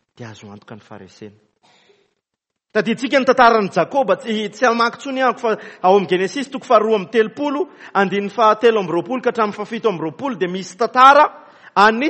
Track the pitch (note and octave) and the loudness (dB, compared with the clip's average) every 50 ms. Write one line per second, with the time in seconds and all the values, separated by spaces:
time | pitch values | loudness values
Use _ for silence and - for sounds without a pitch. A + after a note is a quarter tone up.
0 | _ _ _ - B2 A2+ G#2+ - - G#2 G2+ G#2 - - A#2+ G#2+ - _ A2 G2+ | _ _ _ -20 -18 -18 -18 -18 -20 -20 -20 -20 -20 -20 -20 -20 -20 _ -20 -20
1 | G2 F2+ - _ A2 G#2 G2+ G#2 _ _ _ _ _ _ _ _ _ _ _ _ | -20 -20 -20 _ -20 -20 -20 _ _ _ _ _ _ _ _ _ _ _ _ _
2 | _ _ _ _ _ _ _ _ _ _ _ _ _ _ - G#3+ G3 G3 A#3 A3+ | _ _ _ _ _ _ _ _ _ _ _ _ _ _ -4 -4 -2 -2 -4 -4
3 | - B3+ D4 C#4 B3+ C4 B3 - B3 A#3 A3+ A3+ G#3 F3+ - F#3 E3 - - C#4 | -4 -2 0 0 2 2 4 6 6 6 6 4 0 0 -2 -2 -2 -2 -2 -2
4 | C4+ G3+ A3+ - - A#3 A3 G#3+ G#3+ G3+ - - B3+ B3 A#3 A#3 A#3 A#3+ A#3 - | 0 0 -2 -2 -2 -4 -6 -4 -6 -8 -6 -2 0 0 0 0 0 -2 -4 -6
5 | - C#4+ C4+ C4 C4 B3+ A3+ - - A3+ G#3+ - - - - - - F#3 F#3 G3+ | -10 -8 -4 -2 -2 -2 -2 -2 -4 -4 -4 -4 -6 -12 -10 -2 2 2 4 4
6 | F#3+ - F#3 F3 F#3 F#3+ - C#4 C4 - - B3+ - - B3 G#3+ G#3 A3 A3 G#3 | 2 0 -2 -2 -2 -4 -6 -8 -8 -8 -10 -12 -2 2 2 2 4 2 0 -2
7 | F#3 - - A#3 A3 G#3+ - - C#4+ D4 C4+ D4 F#4+ - - - - - - F#3 | -2 -2 0 0 0 -2 -4 -6 -6 -4 -4 -4 -6 -8 -10 -16 -18 -6 -2 -2
8 | G3+ F#3+ F#3 G3+ G3+ G3+ - - A#3 G#3+ G#3+ A3 B3+ A#3 A3+ G#3+ F#3+ F3 E3 E3+ | 0 0 -2 -4 -6 -6 -2 0 2 2 2 2 2 2 2 2 -2 -2 -4 -4
9 | E3+ - B3 C4 - A#3+ A3+ A3+ A3 G#3 G3+ - G#3 G3 A#3 A3+ - A3+ F#3+ E3 | -4 -4 -6 -4 -4 -4 -2 -2 -2 -4 -4 -6 -10 -10 -8 -4 -2 -2 -2 -2
10 | D3+ D#3+ D3+ - A#3+ C#4 B3 F3+ F#3 F3 F3+ F#3+ F#3 - - - A#3+ A3 - B3+ | -4 -8 -8 -8 -8 -8 -6 -4 -4 -4 -4 -6 -10 -12 -8 -6 -6 -2 2 6
11 | B3+ C4+ C#4+ C#4+ D4+ - - - - - - _ - - - - G3 G#3+ A3 A3+ | 6 8 8 6 6 2 0 -6 -20 -20 -20 _ -20 -4 2 4 4 4 4 2
12 | C4+ D#4 | -2 -2